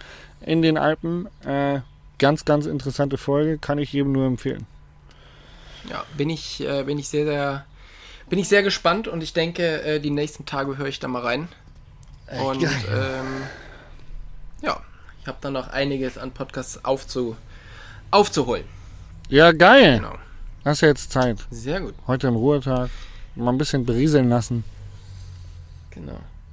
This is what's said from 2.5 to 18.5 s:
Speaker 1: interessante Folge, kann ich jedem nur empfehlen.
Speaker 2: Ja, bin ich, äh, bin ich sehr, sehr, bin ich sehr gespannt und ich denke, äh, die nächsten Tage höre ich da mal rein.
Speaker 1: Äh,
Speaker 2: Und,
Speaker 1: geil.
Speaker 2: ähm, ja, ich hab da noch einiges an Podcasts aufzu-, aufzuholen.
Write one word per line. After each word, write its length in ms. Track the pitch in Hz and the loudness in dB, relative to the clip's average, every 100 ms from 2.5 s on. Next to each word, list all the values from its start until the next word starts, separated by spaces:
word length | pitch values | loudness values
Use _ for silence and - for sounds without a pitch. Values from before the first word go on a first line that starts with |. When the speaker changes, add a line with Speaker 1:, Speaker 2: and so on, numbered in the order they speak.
| 147 151 | 2 0
Speaker 1:
interessante 520 | 147 135 135 139 135 | -4 -4 -2 -2 -2
Folge, 400 | - 143 151 156 | 0 2 2 0
kann 200 | - 147 | -2 -2
ich 140 | 143 | 0
jedem 200 | 143 139 | 0 2
nur 140 | 135 131 | 2 2
empfehlen. 400 | 123 135 101 107 - - - - - - - - - - - - | 0 -4 -6 -10 -18 -20 -20 -20 -20 -20 -20 -20 -20 -20 -18 -12
Speaker 2:
Ja, 140 | - - 151 | -12 -8 -4
bin 140 | 147 | -4
ich, 300 | 160 - - | -4 -8 -8
äh, 240 | 139 139 | -4 -4
bin 140 | 139 147 | -4 -6
ich 100 | 143 | -4
sehr, 160 | 147 | -2
sehr, 400 | 151 143 143 139 - - - - - - - | 0 0 -2 -4 -10 -20 -20 -20 -20 -20 -2
bin 80 | 180 | -2
ich 100 | 180 | 4
sehr 140 | 202 | 2
gespannt 460 | 196 - 170 190 226 | 2 0 0 0 -2
und 120 | 165 | -6
ich 100 | 156 | -4
denke, 500 | 170 165 175 170 156 | -2 -2 -2 -2 -2
äh, 180 | 151 151 | -2 -2
die 100 | 147 | 0
nächsten 360 | 143 151 - 147 | -2 -4 -8 -6
Tage 320 | 139 139 135 | -4 -4 -4
höre 80 | 139 | -6
ich 120 | 135 | -6
da 80 | 135 | -6
mal 140 | 123 | -4
rein. 260 | 120 127 170 - - - - - - - - | -2 -4 -6 -14 -20 -20 -20 -20 -20 -20 -12
Speaker 1:
Äh, 120 | - | -4
Speaker 2:
Und, 180 | 135 131 | -2 0
Speaker 1:
geil. 120 | 135 139 104 | 0 0 -2
Speaker 2:
ähm, 520 | 127 135 131 131 135 135 - - - - - - - - - - - | -2 -2 -4 -6 -8 -10 -12 -18 -20 -18 -16 -12 -12 -12 -12 -14 -6
ja, 180 | 302 - - - - - | -4 -4 -10 -18 -18 -12
ich 60 | - | -12
hab 120 | - | -8
da 80 | 143 | -6
noch 160 | 135 127 | -4 -4
einiges 500 | 131 139 139 131 117 | -2 0 -2 -4 -6
an 140 | 131 | -10
Podcasts 520 | - 127 131 127 - | -8 -8 -8 -10 -6
aufzu-, 520 | 127 135 - 127 120 110 - - - - - - - | -2 -2 -4 -4 -4 -6 -14 -18 -18 -18 -18 -18 4
aufzuholen. 540 | 196 202 160 123 | 4 6 2 0